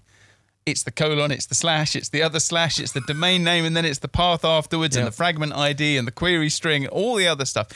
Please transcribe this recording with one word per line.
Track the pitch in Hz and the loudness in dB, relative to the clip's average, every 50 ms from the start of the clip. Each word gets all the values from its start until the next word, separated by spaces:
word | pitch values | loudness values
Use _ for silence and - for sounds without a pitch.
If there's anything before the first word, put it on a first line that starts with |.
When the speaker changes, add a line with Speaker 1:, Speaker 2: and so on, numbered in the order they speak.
| _ _ _ _ - _ _ _ _ _ _ _ _ | _ _ _ _ -20 _ _ _ _ _ _ _ _
Speaker 1:
It's | 151 139 - - | -6 -4 -4 -6
the | - | -6
colon, | - - 160 156 151 147 147 147 | -4 -2 0 0 0 0 0 0
it's | 139 117 - | -2 -4 -4
the | - 135 | -4 -2
slash, | - - 170 160 156 151 - - | 0 0 2 2 2 0 0 -2
it's | - - - | -4 -4 -4
the | - 147 | 0 0
other | 160 160 156 160 | 0 0 0 0
slash, | - - 170 165 170 156 - - | -2 0 2 0 2 2 0 -2
it's | 127 - | -4 -4
the | - 143 | -6 -6
domain | 123 - 147 151 170 180 185 180 170 | -4 -4 -2 0 2 2 2 2 2
name, | 170 175 170 165 | 2 2 2 2
and | 165 165 | 0 0
then | 165 165 | 0 0
it's | 160 - - | -2 -2 -4
the | - | -6
path | 139 - - 175 180 175 160 - | -4 0 2 2 2 2 2 2
afterwards, | 160 160 156 151 - 170 165 160 156 131 | 2 2 2 2 0 0 0 0 0 0
and | 123 123 | 0 0
Speaker 2:
Yeah. | 113 | -2
Speaker 1:
the | 107 | -2
fragment | - 170 175 170 156 156 151 135 | 0 0 0 0 0 -4 -4 -2
I | 139 143 147 143 | 0 0 0 0
D, | 139 151 147 147 | 0 0 2 2
and | 135 120 | 0 0
the | 117 | -2
query | - - 170 175 175 165 156 151 | -4 -2 0 2 2 2 2 0
string, | - - - 165 151 143 139 | -2 -2 0 0 0 0 0
all | - - 160 196 240 247 | -2 -2 -2 0 0 0
the | 208 185 | 2 2
other | 175 160 139 135 | 2 2 0 -2
stuff. | 127 - - 110 - - | -2 -2 -2 -4 -4 -6